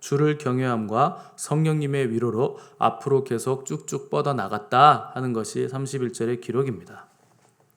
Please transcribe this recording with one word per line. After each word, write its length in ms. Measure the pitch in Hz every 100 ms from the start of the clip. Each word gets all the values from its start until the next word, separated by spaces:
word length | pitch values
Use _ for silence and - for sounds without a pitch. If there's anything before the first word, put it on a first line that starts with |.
주를 380 | - 143 151 147
경외함과 960 | 127 127 131 117 104 110 151 180 - -
성령님의 720 | - 151 156 156 143 139 127
위로로 480 | 113 120 107 139 - - -
앞으로 460 | 113 - - 135
계속 420 | 131 117 131 131 -
쭉쭉 440 | 151 - 139 -
뻗어나갔다 1000 | 147 143 131 95 104 - 127 147 123 -
하는 180 | 127 127
것이 360 | 113 107 127 127
삼십일 440 | 131 135 135 120
절의 280 | 120 113 120
기록입니다. 680 | - 113 135 95 - - - _ _ _ _ _ _